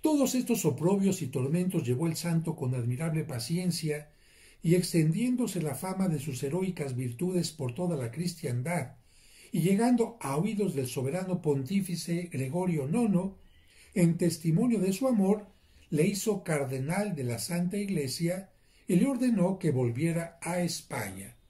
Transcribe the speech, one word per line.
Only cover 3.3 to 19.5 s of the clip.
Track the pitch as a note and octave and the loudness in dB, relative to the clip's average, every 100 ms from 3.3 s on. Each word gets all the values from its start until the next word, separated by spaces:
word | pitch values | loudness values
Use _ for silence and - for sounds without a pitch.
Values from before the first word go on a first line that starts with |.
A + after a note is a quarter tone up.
| B2 - E3+ F3+ E3 D#3 D3 - _ _ - - - | -6 -4 -2 -2 -2 -2 -4 -8 _ _ -20 -20 -4
y | E3 F3+ | 4 4
extendiéndose | F3+ E3+ D#3 E3 B3 B3 A3 F3+ | 4 2 4 2 0 0 0 -2
la | D3+ B2 | -4 -4
fama | F#3+ F#3+ F#3+ | -6 -2 0
de | D#3 | 0
sus | - B2 | -4 -4
heroicas | C#3 E3+ F#3+ F3+ C#3 B2 | -2 0 -2 -2 -4 -4
virtudes | B2+ A#2+ F3 F#3 E3 | -4 -4 -2 0 -2
por | - B2 | -4 -6
toda | A#2+ F3+ D#3 | -4 -2 -2
la | A#2 | -4
cristiandad, | C3+ F3 - C3+ A#2+ C3+ F3 B2 - _ _ - - - | -4 -6 -4 -4 -4 -2 -4 -4 -12 _ _ -20 -20 -6
Y | F#3 | 0
llegando | E3 G3 A#3 A#3+ A3+ - | 4 4 4 4 2 -2
a | C#3 C#3+ | -4 0
oídos | G#3+ G#3 F#3+ C#3 | 0 0 0 0
del | B2 | -4
soberano | - B2+ F3 F#3+ F3 | -2 -2 -2 -4 -2
pontífice | D3+ C#3 C3 G3 F#3+ F3 - E3+ F3 | 0 0 0 -2 0 -4 -4 -4 -4
Gregorio | C3 C3 E3 F#3 D#3 C3+ | -4 -4 -2 0 0 0
nono, | A3+ A3+ F3 F#3 - - - _ - - | 0 2 2 0 -8 -20 -20 _ -20 -6
en | G#3 E3+ E3 | 4 4 4
testimonio | F3 E3 E3 D#3+ B3 A3 | 0 0 2 4 4 2
de | F#3+ | 2
su | F#3+ C4 | 2 2
amor, | A3+ F#3+ G#3 - _ _ - _ | 4 4 2 -2 _ _ -20 _
le | D3+ F3+ | 2 2
hizo | G3 A3 G3 | 2 -2 -2
cardenal | - D3+ C3 C3 C3+ F#3 G#3 D#3 | 0 -2 -2 -4 -2 -2 -2 -4
de | |
la | B2 A#2 | -4 -4
Santa | - F3 F3+ G3+ | -4 -2 -2 -2
Iglesia | G3+ E3+ C3+ - E3 F#3 G3 _ _ _ - | -2 -2 -2 -2 -2 -2 -8 _ _ _ 2
y | F#3 | 4
le | C4 | 4
ordenó | B3+ B3+ G#3+ F3 | 2 2 4 2